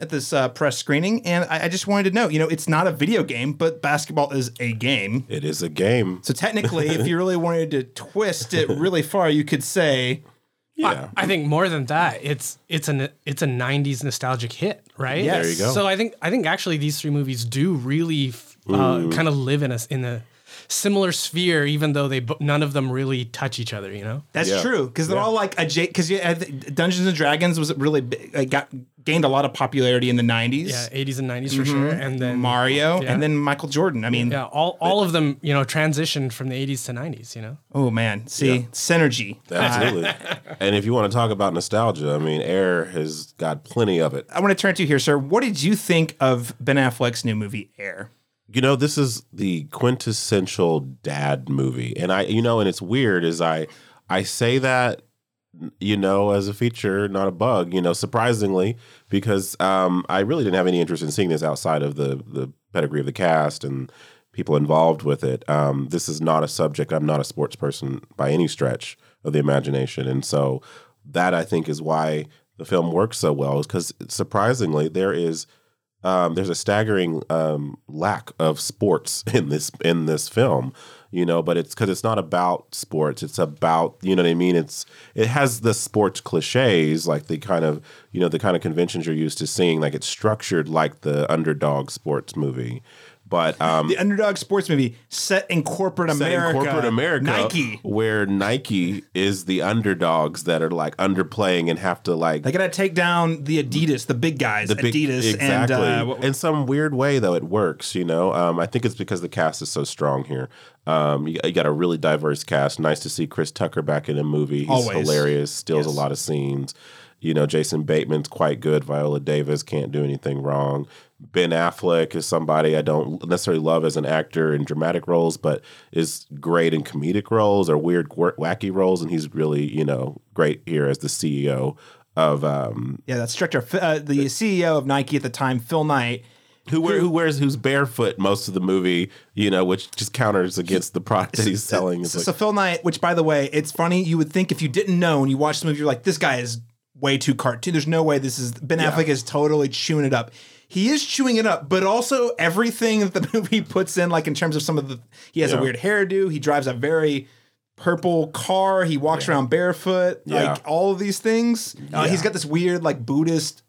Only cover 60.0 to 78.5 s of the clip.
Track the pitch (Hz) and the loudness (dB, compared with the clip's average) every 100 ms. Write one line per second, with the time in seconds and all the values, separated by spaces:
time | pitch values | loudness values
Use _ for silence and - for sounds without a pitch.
60 | - 95 101 160 107 92 90 87 80 80 | 0 0 0 0 2 2 4 2 2 -2
61 | 78 87 90 78 78 71 82 76 71 71 | -2 0 2 2 0 -2 0 0 0 -2
62 | 69 67 58 67 65 - _ 92 73 73 | -4 -4 -8 -8 -8 -10 _ -4 -2 -2
63 | 69 67 87 80 76 - 69 67 67 - | -4 0 2 4 2 -2 -8 -8 -10 -16
64 | - - _ - - 73 73 78 82 76 | -20 -20 _ -8 0 2 4 4 4 2
65 | 73 69 67 62 - 73 71 69 67 82 | 0 0 -2 -2 0 0 2 0 -2 -4
66 | - 76 80 78 78 - 78 73 73 80 | -4 -2 2 2 2 0 -2 -2 -2 -2
67 | 76 73 69 - 71 - 71 - 67 65 | 0 0 -2 -4 -6 -4 -6 -4 -6 -8
68 | - - 69 80 78 - 67 53 - - | -10 -4 0 2 0 0 -2 -2 -8 -18
69 | _ _ 76 73 71 71 71 67 65 - | _ _ -2 0 2 2 0 -2 -2 -4
70 | 65 67 - 71 69 65 - - - _ | -4 -4 -2 0 0 -2 -8 -20 -20 _
71 | 71 85 92 85 82 82 80 76 78 78 | -6 0 2 0 0 -2 -2 -6 -2 -2
72 | 78 76 78 _ _ - 82 90 82 85 | 0 -2 -6 _ _ -16 -2 0 2 0
73 | 113 - 80 71 69 71 76 90 - - | 0 0 0 0 0 -2 -2 -4 -6 -10
74 | - - 82 101 110 127 87 73 78 90 | -8 -6 -2 0 0 0 0 0 0 0
75 | 98 82 85 80 - _ _ _ _ _ | -2 0 -2 -4 -10 _ _ _ _ _
76 | 90 92 85 82 95 80 - 104 110 98 | 0 2 2 0 -2 -2 0 0 2 0
77 | 87 80 - 80 80 73 73 - - 76 | 0 -2 -2 0 0 -2 -6 -12 -12 -4
78 | 98 92 - - 80 | -2 -2 -6 -2 0